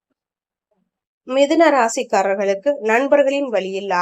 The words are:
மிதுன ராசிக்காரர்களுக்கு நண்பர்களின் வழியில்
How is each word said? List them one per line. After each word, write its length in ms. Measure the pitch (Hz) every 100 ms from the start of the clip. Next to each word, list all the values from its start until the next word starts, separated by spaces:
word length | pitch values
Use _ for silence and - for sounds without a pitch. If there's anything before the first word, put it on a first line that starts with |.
| _ _ _ _ _ _ _ _ _ _ _ _ -
மிதுன 420 | 262 277 320 330 277
ராசிக்காரர்களுக்கு 960 | 226 269 240 208 196 196 196 196 285 294 214
நண்பர்களின் 580 | 226 269 285 269 277 277 208
வழியில் 340 | 190 190 196 180